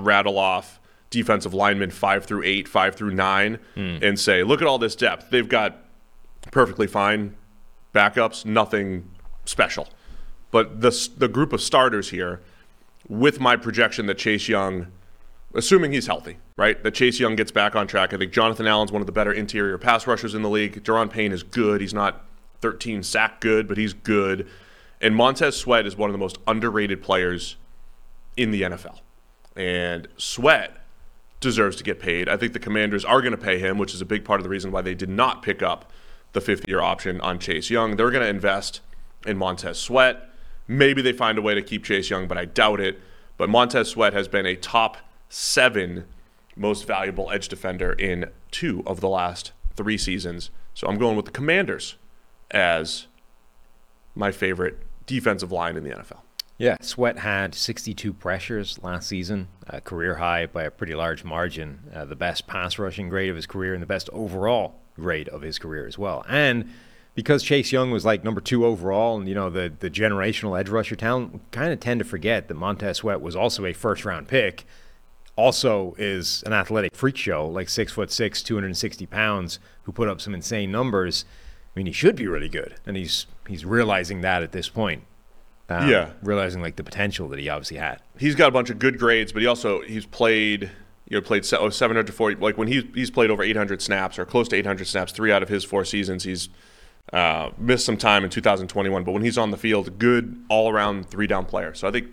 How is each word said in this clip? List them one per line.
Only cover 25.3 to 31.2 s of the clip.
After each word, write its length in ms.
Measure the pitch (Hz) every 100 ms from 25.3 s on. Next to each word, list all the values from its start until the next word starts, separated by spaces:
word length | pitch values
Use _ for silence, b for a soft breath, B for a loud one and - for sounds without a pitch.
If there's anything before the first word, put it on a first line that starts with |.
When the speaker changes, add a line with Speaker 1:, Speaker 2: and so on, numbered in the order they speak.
| 135 151 -
Speaker 1:
Sweat 300 | 123 117 101
is 100 | 95
one 140 | 104
of 20 |
the 60 | 98
most 200 | 95 - -
underrated 560 | 107 113 107 104 95
players 540 | - 95 90 87 - - - - - - - - - -
in 140 | 113
the 140 | 104
N 80 | 95
F 140 | 90 -
L. 140 | - - - - _ -
And 540 | - 90 90 87 85 - -
Sweat 560 | - - 135 139 95 - - - - -